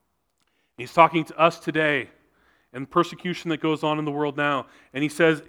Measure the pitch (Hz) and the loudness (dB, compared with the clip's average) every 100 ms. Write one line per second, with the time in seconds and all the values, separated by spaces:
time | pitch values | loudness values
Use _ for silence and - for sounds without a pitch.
0 | _ _ _ _ _ _ _ - 123 - | _ _ _ _ _ _ _ -16 -2 4
1 | 165 170 156 - 165 - - 156 156 139 | 4 4 -4 2 0 0 -4 -2 0 -2
2 | 107 _ _ _ _ _ _ 123 135 175 | -4 _ _ _ _ _ _ -14 -4 -2
3 | 170 160 180 170 170 151 160 151 156 151 | -2 -4 -8 -6 -6 -2 -2 -2 -2 -2
4 | 151 143 147 139 147 139 - - _ 131 | -4 -4 -4 -2 -2 -2 -6 -16 _ -4
5 | 147 - 165 151 | -2 4 4 4